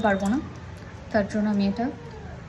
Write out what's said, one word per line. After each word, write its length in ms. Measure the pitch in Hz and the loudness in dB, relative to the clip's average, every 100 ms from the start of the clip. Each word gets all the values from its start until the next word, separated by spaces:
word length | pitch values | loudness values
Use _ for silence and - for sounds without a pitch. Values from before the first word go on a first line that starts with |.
| 214 | 4
পারবো 200 | 196 196 | 4 2
না, 60 | 262 - - - - - - - | 0 0 -8 -12 -12 -12 -12 0
তার 140 | 220 202 | 2 2
জন্য 140 | 214 208 | 2 2
আমি 100 | 208 196 | 4 4
এটা 160 | 196 254 - - - - - | 2 -2 -2 -10 -12 -12 -12